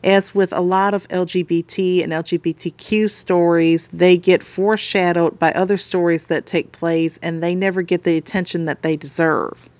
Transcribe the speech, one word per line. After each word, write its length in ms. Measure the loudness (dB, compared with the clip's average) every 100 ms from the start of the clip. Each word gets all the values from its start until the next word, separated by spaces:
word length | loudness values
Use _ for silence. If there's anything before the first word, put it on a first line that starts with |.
| 4
As 280 | 2 2
with 200 | -2 0
a 80 | 0
lot 320 | 0 2 0
of 120 | -2 -4
L 160 | -6 -2
G 180 | -4
B 200 | -2 -2
T 380 | -4 -4 0 0
and 120 | 0
L 100 | -4
G 140 | -4 -4
B 160 | -4
T 180 | -6 -10
Q 380 | -12 -2 0 0
stories, 800 | -2 -2 2 4 4 2 2 -2
they 260 | 2 4 6
get 260 | 4 2
foreshadowed 960 | 2 -2 0 0 -2 0 0 2 0 2
by 140 | 0
other 240 | 2 0 -2
stories 520 | -2 -2 0 0 -2
that 180 | -4 -2
take 260 | -4 -4
place, 480 | -6 -2 0 -2 -4
and 220 | -8 -4
they 120 | -2 0
never 260 | 0 -2
get 220 | -2 -2
the 120 | 0 0
attention 480 | -2 -6 -4 -4
that 200 | -4 -4
they 120 | -2 -4
deserve. 760 | -6 0 0 2 -2 -10 -20